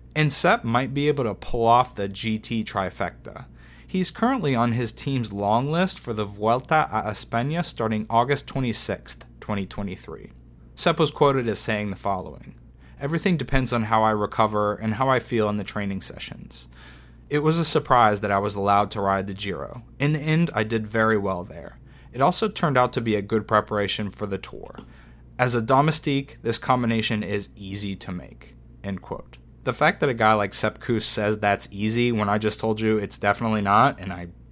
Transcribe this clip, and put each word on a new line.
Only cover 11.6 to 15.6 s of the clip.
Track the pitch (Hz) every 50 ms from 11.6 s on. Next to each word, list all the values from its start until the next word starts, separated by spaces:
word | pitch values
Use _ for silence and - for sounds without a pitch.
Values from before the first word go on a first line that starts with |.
| - - 110 104 104 101
the | 95
following, | - - 101 98 92 78 78 69 - - - - - - - - - - - - -
"Everything | 139 139 165 160 - 190 175
depends | 143 131 - 139 131 127 117
on | 123 117 110
how | 104 110 110 110
I | 110
recover | 107 104 104 101 - - 110 107 104 104 104 104 101
and | - 110 110 104
how | 127 131
I | 135 131 120
feel | - - 123 110 107
in | 104 104
the | 104